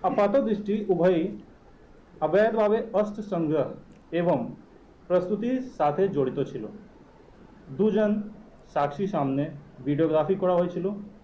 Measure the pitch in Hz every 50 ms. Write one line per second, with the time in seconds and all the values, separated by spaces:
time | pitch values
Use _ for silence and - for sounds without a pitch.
0 | - 185 180 - 208 202 202 277 233 214 214 - - - 208 220 202 - 185 165
1 | 165 185 185 165 165 202 208 - - - - - - - - - - - - -
2 | - - - - 156 156 156 196 214 226 220 220 214 208 208 233 247 - - 185
3 | 208 208 - - 208 - 196 170 165 151 156 151 127 - - - - - - -
4 | - - - 170 175 170 165 131 117 - - - - - - - - - - -
5 | - - 175 180 175 185 214 202 226 240 262 254 254 - - - 156 147 147 165
6 | 190 196 - 143 135 127 - - 135 - - 123 107 107 - - - - - -
7 | - - - - - - - - - - - - - - 135 131 196 214 190 208
8 | 214 208 208 214 - - - - - - - - - - - 151 143 143 - -
9 | 202 190 - 165 143 139 135 139 147 156 - - - - - - 123 135 147 143
10 | 165 160 156 156 151 - 190 190 190 180 180 175 175 175 - 180 170 196 208 -
11 | - - - -